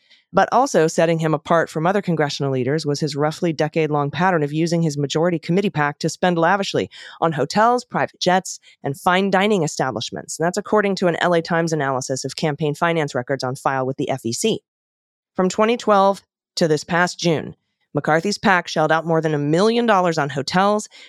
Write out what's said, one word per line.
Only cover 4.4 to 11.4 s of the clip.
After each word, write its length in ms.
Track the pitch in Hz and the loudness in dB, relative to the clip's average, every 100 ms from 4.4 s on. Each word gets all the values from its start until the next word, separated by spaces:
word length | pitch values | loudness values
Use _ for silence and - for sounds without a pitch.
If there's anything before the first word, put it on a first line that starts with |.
of 100 | 147 | 0
using 300 | 156 165 170 | 0 0 0
his 160 | 165 143 | 0 -2
majority 400 | 143 156 170 170 | -2 0 0 0
committee 320 | - 175 202 | 0 0 0
pac 300 | 151 147 147 | 0 -2 -2
to 100 | 160 | -4
spend 300 | - 180 170 | -2 0 2
lavishly 500 | 165 196 190 143 92 - - - | 2 2 0 -2 -4 -6 -20 -2
on 120 | 165 | -2
hotels, 520 | 151 131 202 220 247 - | 0 -2 2 4 2 -2
private 340 | 170 131 _ | -4 -4 _
jets, 400 | 180 180 - - _ _ | 0 2 0 -8 _ _
and 160 | - 139 | -8 -4
fine 300 | - 180 196 | 0 2 2
dining 320 | 190 208 208 | 2 2 2
establishments. 800 | 151 - 135 107 - - - - | 0 -2 -4 -4 -6 -8 -10 -4
And 60 | 165 | -2
that's 120 | 185 | -2
according 380 | - 214 202 190 | 0 0 2 0
to 120 | 180 | 0
an 100 | 165 | 2
L 140 | 170 | 2
A 60 | 170 | 2